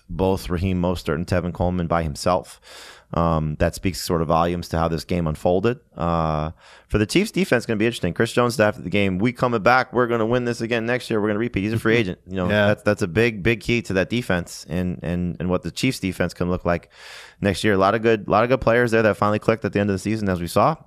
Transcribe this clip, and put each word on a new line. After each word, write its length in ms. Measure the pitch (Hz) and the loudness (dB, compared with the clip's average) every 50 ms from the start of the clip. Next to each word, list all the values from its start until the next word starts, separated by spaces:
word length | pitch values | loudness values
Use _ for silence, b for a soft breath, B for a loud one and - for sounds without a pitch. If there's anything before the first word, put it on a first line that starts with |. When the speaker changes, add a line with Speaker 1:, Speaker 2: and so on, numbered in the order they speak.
| - - | -14 -10
Speaker 1:
both 400 | 87 80 95 95 95 92 - - | -4 -2 0 0 0 0 -2 -4
Raheem 320 | 87 85 90 95 90 90 | -4 -2 0 0 0 0
Mostert 340 | 87 90 90 85 - - 76 | 0 0 0 -2 -2 -4 -4
and 120 | 76 87 - | -2 -2 -2
Tevin 260 | 98 90 82 87 80 | 0 0 0 -2 -2
Coleman 340 | - 90 90 90 90 87 78 | -2 -2 -2 0 -2 -2 0
by 160 | 85 85 82 | 0 0 -2
himself. 580 | 78 71 - - 90 90 85 - - - - B B B B B B B B B B | -2 -4 -4 0 0 0 0 -2 -6 -16 -20 B B B B B B B B B B
Um, 440 | - - 85 85 82 80 78 78 76 - | -2 0 2 2 2 2 0 -2 -2 0
that 160 | 85 85 - | 0 -2 -2
speaks 260 | - - 98 85 - | -2 -4 -6 -4 -4
sort 220 | - - 90 82 | -4 -2 -2 0
of 60 | 82 76 | 0 2
volumes 420 | 85 80 85 87 87 87 82 - | 2 2 2 2 0 -4 -4 -4
to 80 | - 82 | -2 0
how 100 | 82 82 | 0 0
this 160 | 80 78 - | 0 -2 -4
game 220 | - 90 87 85 | -4 -4 -2 -2
unfolded. 540 | 78 78 - - 90 90 95 98 117 123 - _ _ - - | -2 -4 -2 0 0 2 2 2 0 0 -2 _ _ -10 -4
Uh, 540 | 80 85 85 85 82 80 78 76 76 78 82 B B B B B B B | -2 -2 0 0 0 0 -2 -2 -4 -6 -8 B B B B B B B
for 120 | - 104 | -2 0
the 80 | 107 101 | 0 2
Chiefs 240 | - 170 208 226 | 2 0 0 0
defense, 340 | - - 190 - 139 120 - | -2 -4 -2 0 0 0 0
gonna 120 | - 113 101 | 0 -2 0
be 100 | 107 120 | 0 0
interesting. 260 | 117 - - 90 82 | 0 -2 -4 -4 0
Chris 180 | - 113 113 - | 0 -2 0 2
Jones, 260 | 123 120 120 110 - | 0 0 2 2 2
after 220 | 107 104 104 - - | 2 2 2 -2 -6
the 60 | 90 | -4
game, 260 | 82 101 101 98 92 90 | 0 0 0 0 0 0
"We 160 | 101 127 120 | 0 -2 -2
coming 300 | - 131 123 120 113 90 | 0 -2 0 0 2 4
back. 280 | 120 123 131 123 - - | 4 4 4 2 0 0
We're 120 | 117 123 | 0 0
gonna 220 | 113 120 117 110 110 | 2 2 0 0 2
win 180 | 123 127 120 | 0 0 0
this 160 | 120 120 117 | -2 -4 -4
again 240 | 117 110 120 117 113 | -4 -2 -2 -2 0
next 240 | 117 123 123 - - | -2 -2 -4 -2 -2
year. 100 | 123 107 | -2 0
We're 100 | 101 110 | 0 0
gonna 100 | 104 104 | 0 0
repeat." 220 | 117 120 - - 95 | -2 -2 -2 -2 -2
He's 100 | 107 113 | -2 -2
a 60 | 117 | 0
free 160 | - 117 110 | 2 2 2
Speaker 2:
<laughs> 60 | 120 | 2
Speaker 1:
agent. 180 | 110 90 90 - _ 90 | 2 0 -4 -8 _ -8
You 80 | 92 | -4
know, 140 | 95 90 90 | -2 0 2
Speaker 2:
Yeah. 180 | 104 104 104 104 | 2 4 4 4
Speaker 1:
that's, 160 | 104 - - | 2 2 2
that's 180 | 208 208 - | 0 2 2
a 60 | 107 90 | 0 -2
big, 340 | 80 107 113 120 110 104 | 2 2 2 2 2 0
big 200 | 82 113 117 104 | 0 0 0 0
key 200 | - - 120 120 101 | 0 -2 -2 -2 0
to 100 | - 98 | 0 0
that 180 | 95 90 82 | 0 0 0
defense 520 | - 120 120 - 92 87 85 - - - - - | 0 -2 -2 0 0 -2 -2 -4 -10 -16 -12 -8
and, 300 | 73 90 90 90 87 - | -4 -4 -2 -2 -4 -4
and, 360 | - 73 87 90 90 87 - - | -6 -4 -4 -2 -2 -4 -4 -4
and 100 | 85 90 | -2 -2
what 140 | 90 92 - | -2 -2 -2
the 80 | 85 | -4
Chiefs 280 | - - - 131 131 - | -6 -2 -2 -2 -2 -2
defense 360 | - 95 85 - 92 85 - | -4 -4 -2 -2 -2 -4 -2
can 160 | - 90 87 | -4 -4 -2
look 140 | 90 87 - | -2 -2 0
like 240 | 87 87 85 - - B B B B B B B B B B | 0 -2 -2 -4 -8 B B B B B B B B B B
next 220 | - 101 92 - - | -2 0 0 0 2
year. 100 | 110 101 | 2 2
A 40 | 95 | 4
lot 180 | 95 98 104 | 4 4 2
of 80 | 117 107 | 2 2
good, 240 | 117 113 107 98 - | 2 2 2 2 2
lot 160 | 76 101 117 | 2 2 4
of 60 | 123 | 4
good 120 | 131 127 | 2 2
players 300 | - - 113 123 123 120 | 2 4 4 4 4 4
there 100 | 110 113 | 4 4
that 160 | 113 107 98 - | 4 4 4 4
finally 220 | 104 104 104 107 | 2 2 2 0
clicked 260 | - - 110 104 - | 0 -2 -2 -2 -2
at 80 | 101 87 | -2 -2
the 60 | 101 | 0
end 100 | 101 104 | 0 0
of 60 | 98 | -2
the 40 | 92 | -2
season, 300 | - 104 107 110 107 98 | -2 -4 -4 -2 -2 -2
as 100 | 92 85 | -2 -2
we 80 | 87 82 | -4 -2
saw. 280 | - 101 107 139 160 - - | 2 2 2 2 2 -2 -8